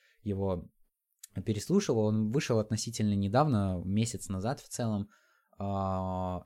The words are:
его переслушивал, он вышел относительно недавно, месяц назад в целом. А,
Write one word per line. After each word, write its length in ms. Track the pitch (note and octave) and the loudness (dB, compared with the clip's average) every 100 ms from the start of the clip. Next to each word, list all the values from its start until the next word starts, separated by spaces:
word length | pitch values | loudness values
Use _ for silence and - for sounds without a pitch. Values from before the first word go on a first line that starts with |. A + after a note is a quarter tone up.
| _ _ | _ _
его 460 | G#2 G2 G2 F2 - _ _ _ _ _ - G2+ | -4 -2 0 -2 -6 _ _ _ _ _ -12 -6
переслушивал, 640 | A2+ G#2 - G3 - A#2 G#2+ | -2 -2 2 2 4 2 4
он 260 | G#2+ G#2+ | 2 2
вышел 280 | D3 - A2 | 0 2 2
относительно 540 | G#2 G#2+ A#2+ A2+ G#2 | 2 -2 -4 0 2
недавно, 680 | G2+ G2 B2 D#3 G#2+ G2 F2+ | 2 2 4 4 4 2 -2
месяц 460 | F#2 G2+ A2+ F#2+ - | 0 0 0 -2 -6
назад 300 | F#2+ A2 C#3+ | -4 -4 -6
в 80 | - | -8
целом. 420 | - A2+ - G2+ _ _ _ _ - | -4 -2 -2 -4 _ _ _ _ -8
А, 840 | G2 G2 F#2+ F#2 F#2 F#2 F#2 F2+ | -4 -2 0 -2 -2 -4 -4 -6